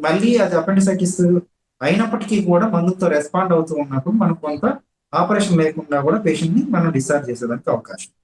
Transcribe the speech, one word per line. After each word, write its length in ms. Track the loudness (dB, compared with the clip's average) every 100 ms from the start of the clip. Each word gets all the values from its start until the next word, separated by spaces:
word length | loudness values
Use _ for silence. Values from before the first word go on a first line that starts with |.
మళ్ళీ 360 | -2 2 2 2
అది 200 | 2 0
appendicitis 840 | 2 2 2 2 -2 2 2 2 0 _ _ _
అయినప్పటికీ 640 | -2 0 0 -2 -2 -2
కూడా 240 | 2 2 2
మందులతో 380 | 0 0 0 0
రెస్పాండ్ 460 | 0 0 -2 2
అవుతూ 220 | 2 0
ఉన్నప్పుడు 400 | -4 -4 -4 -2
మనకు 260 | 0 0 0
కొంత 360 | -4 -4 -2 -4 _ _ _
ఆపరేషన్ 440 | -2 0 0 2 2
లేకుండా 420 | 2 -2 -4 -2
కూడా 180 | 0 0
పేషెంట్ని 520 | 0 -2 0 0 0
మనం 200 | 0 0
డిశ్చార్జ్ 400 | 0 0 -2 -2
చేసేదానికి 400 | -6 -6 -6 -2
అవకాశం. 400 | -4 -4 -16 -18 _